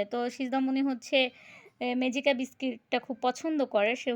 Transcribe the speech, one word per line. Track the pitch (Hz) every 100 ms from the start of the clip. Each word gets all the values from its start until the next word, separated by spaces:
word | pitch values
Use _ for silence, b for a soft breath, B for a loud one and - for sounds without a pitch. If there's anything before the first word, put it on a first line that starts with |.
| 202
তো | 240 247 247
সিজদামণি | 262 269 262 269 277
হচ্ছে, | 254 - 269 247 B B B B B
এ, | 247 247
ম্যাজিকা | 254 254 277 254
বিস্কিটটা | 262 - 262 226 - 247 -
খুব | 240 254
পছন্দ | 247 320 302 254
করে, | 214 208 247
সে | 269